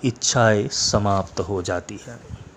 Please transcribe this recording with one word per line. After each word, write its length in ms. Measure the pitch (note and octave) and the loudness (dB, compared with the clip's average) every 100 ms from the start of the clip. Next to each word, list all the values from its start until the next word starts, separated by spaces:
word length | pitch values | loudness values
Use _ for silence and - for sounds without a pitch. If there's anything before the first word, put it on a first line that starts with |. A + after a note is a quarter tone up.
इच्छाएं 640 | C3 A#2+ - C3 A2+ G#2 B2+ | -2 -2 0 4 6 4 2
समाप्त 720 | - - G#2+ G2+ G2 F#2 - | -2 0 2 2 0 -2 -6
हो 220 | F2+ G2 | -4 -4
जाती 380 | F2+ F2+ - G2+ - | -4 -6 -6 -14 -14
हैं। 120 | A#2+ - - - | -18 -16 -16 -18